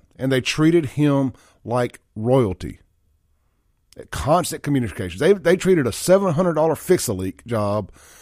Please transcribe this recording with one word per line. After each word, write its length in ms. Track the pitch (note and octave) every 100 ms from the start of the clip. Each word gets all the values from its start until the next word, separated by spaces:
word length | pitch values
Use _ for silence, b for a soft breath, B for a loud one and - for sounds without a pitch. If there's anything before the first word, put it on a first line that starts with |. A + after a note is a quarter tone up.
| _ -
and 160 | C3+
they 100 | C3
treated 440 | - - D#3 F3 D3
him 480 | D3 D3 C#3 C3+ - b b
like 380 | A2 B2 A#2+ - _ A2
royalty. 640 | A2 C3 A2 F2+ D2 - _ _ _ _ _ _ _ _ _ _ _ - -
Constant 500 | - B2+ F3 D#3 D#3+
communications. 600 | D3 C#3+ A2+ - F2+ F2+
They, 100 | D#3+
they 240 | G3+ E3 E3+
treated 320 | F3+ F3+ A#2+
a 40 |
seven 400 | - - F#3+ G3
hundred 220 | D3 F#3 D#3
dollar 200 | D#3+ C#3+
fix-a-leak 720 | - F3+ - F#2+ F#2+ - G#2+
job 480 | A2+ G#2 G#2 F#2 b b b